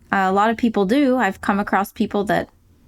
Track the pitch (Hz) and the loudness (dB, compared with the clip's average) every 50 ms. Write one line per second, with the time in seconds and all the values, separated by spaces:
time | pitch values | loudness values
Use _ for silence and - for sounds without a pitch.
0 | - _ 196 196 190 185 190 202 208 226 226 226 - 233 220 202 196 185 247 285 | -6 _ 0 0 2 2 2 2 2 2 0 0 -2 -2 0 0 0 2 2 2
1 | 294 254 254 262 220 190 196 - - - 202 196 170 - - 190 196 - - - | 2 2 2 0 0 -2 -4 -4 -4 -2 -2 -2 -2 0 0 -2 -2 -2 -4 -4
2 | 214 - - 202 202 202 170 170 175 - _ _ _ _ _ _ _ | -4 -2 -2 -4 -2 0 -2 -2 -2 -6 _ _ _ _ _ _ _